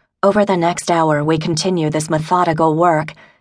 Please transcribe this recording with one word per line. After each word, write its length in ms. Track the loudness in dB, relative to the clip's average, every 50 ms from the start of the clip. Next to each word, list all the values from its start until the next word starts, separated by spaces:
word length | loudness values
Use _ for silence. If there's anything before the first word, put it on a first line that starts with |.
| _ _ _ -2
Over 240 | 0 0 2 2 2
the 120 | 2 2 0
next 340 | 0 0 -2 -2 -2 -2
hour, 320 | 0 2 2 2 2 0 0
we 140 | 0 0 0
continue 520 | 0 -4 -4 -2 -2 -2 -2 0 -2 -2
this 200 | -2 -2 -4 -2
methodical 680 | -4 -4 -2 0 0 0 2 0 0 2 2 0 2
work 380 | 2 2 2 2 0 -2 -6 -10 -20 -20 -20 _ _